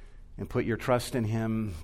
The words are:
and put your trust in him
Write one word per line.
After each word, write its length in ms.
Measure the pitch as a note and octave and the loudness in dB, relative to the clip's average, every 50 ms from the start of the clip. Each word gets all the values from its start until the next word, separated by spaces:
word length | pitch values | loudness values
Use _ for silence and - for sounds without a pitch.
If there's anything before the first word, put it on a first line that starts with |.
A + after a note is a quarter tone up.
| - - - - - - - - | -16 -16 -16 -18 -18 -14 -10 -8
and 120 | G2 - | -6 -2
put 160 | - B2 - | 0 0 2
your 120 | G2 A2+ G#2 | 2 0 0
trust 360 | - - B2 B2 - - - | 2 4 4 4 2 0 0
in 120 | B2+ A2+ | 0 0
him 500 | G#2 A2+ A2+ A2+ A2+ A2 A2 A2 G#2 F2 - | 2 2 0 0 0 0 0 0 -2 -4 -6